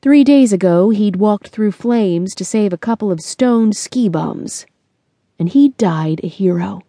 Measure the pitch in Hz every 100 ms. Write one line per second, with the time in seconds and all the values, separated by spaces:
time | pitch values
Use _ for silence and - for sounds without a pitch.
0 | 269 285 277 285 254 196 185 170 196 208
1 | 208 185 208 208 - - 214 185 233 240
2 | 202 170 185 - 185 220 208 175 - 226
3 | 208 170 - - 254 233 220 208 - 254
4 | 226 160 160 - - - - _ _ _
5 | _ _ _ _ 170 277 285 - 180 160
6 | 156 160 175 - 185 175 180 196